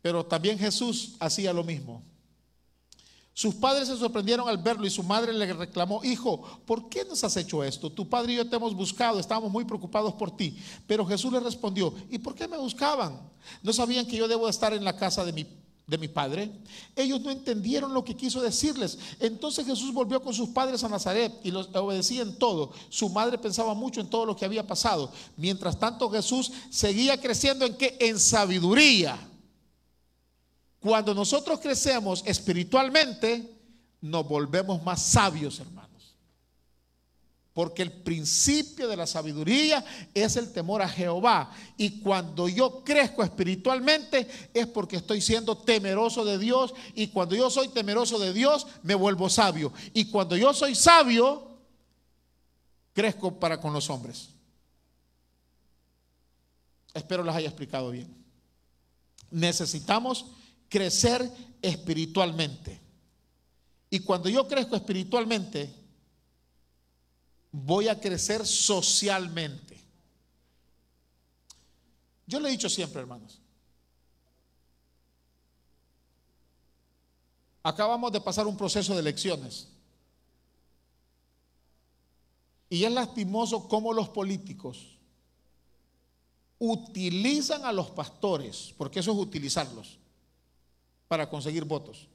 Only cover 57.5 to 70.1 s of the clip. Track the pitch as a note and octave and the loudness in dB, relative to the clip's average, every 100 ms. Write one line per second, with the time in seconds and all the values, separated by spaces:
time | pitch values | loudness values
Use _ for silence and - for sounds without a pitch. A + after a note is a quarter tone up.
57.5 | D#3 C#3 C3+ B2+ B2 B2 - - _ _ | -8 -8 -6 -6 -8 -14 -20 -20 _ _
58.5 | _ _ _ _ _ _ - - E3 E3+ | _ _ _ _ _ _ -20 -10 -2 0
59.5 | E3+ D#3+ D#3+ - G#3+ B3 B3+ - - - | 0 -4 -6 0 0 0 -6 -8 -20 -20
60.5 | _ _ G3+ F#3+ - A#3+ B3 B3 - - | _ _ -2 0 2 2 2 -2 -8 -20
61.5 | - F#3+ E3+ F3 D#3+ D#3+ E3 F3 D#3+ D3+ | -4 -4 -2 -4 -4 -2 0 0 0 -4
62.5 | - - - - _ _ _ _ _ _ | -6 -14 -16 -20 _ _ _ _ _ _
63.5 | _ _ _ _ F#3+ F#3 F3+ F3+ A#3+ C4+ | _ _ _ _ -4 0 0 2 0 2
64.5 | C#4+ A#3 A3 - F#3+ F#3 A#3+ A3+ A3+ F#3 | -2 -2 -4 -2 -4 0 -2 0 -2 -4
65.5 | D3+ C#3+ - - _ _ _ _ _ _ | -8 -10 -14 -20 _ _ _ _ _ _
66.5 | _ _ _ _ _ _ _ _ _ _ | _ _ _ _ _ _ _ _ _ _
67.5 | D3 C3+ F3+ A3 G#3+ G3+ F3+ - G#3+ G#3 | -10 0 2 2 0 -2 -2 -2 -2 0
68.5 | - - G3 - - G3+ F#3+ F3+ E3 D#3 | 0 2 2 2 2 2 0 -2 -6 -6
69.5 | C3+ - - - _ _ | -8 -20 -20 -20 _ _